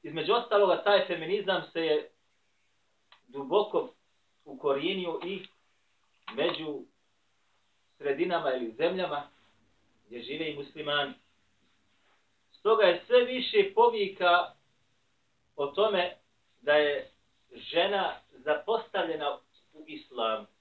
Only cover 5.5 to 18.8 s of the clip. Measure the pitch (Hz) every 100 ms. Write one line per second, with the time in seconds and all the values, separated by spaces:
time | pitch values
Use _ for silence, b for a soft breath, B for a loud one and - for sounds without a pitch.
5.5 | _ _ _ _ _ _ _ - 117 170
6.5 | 156 156 139 - _ _ _ _ _ _
7.5 | _ _ _ _ _ 139 135 175 135 139
8.5 | 127 113 110 165 185 165 147 - _ _
9.5 | _ _ _ _ _ _ 120 123 151 160
10.5 | 143 - 156 143 147 139 - _ _ _
11.5 | _ _ _ _ _ _ _ _ _ _
12.5 | _ 208 214 190 170 - 247 247 254 -
13.5 | 214 190 214 240 220 196 - 185 - -
14.5 | _ _ _ _ _ _ _ _ _ _
15.5 | - 139 190 220 185 180 - _ _ _
16.5 | _ 143 151 147 139 - _ _ _ _
17.5 | - - 165 196 202 170 - _ 127 139
18.5 | 151 - 233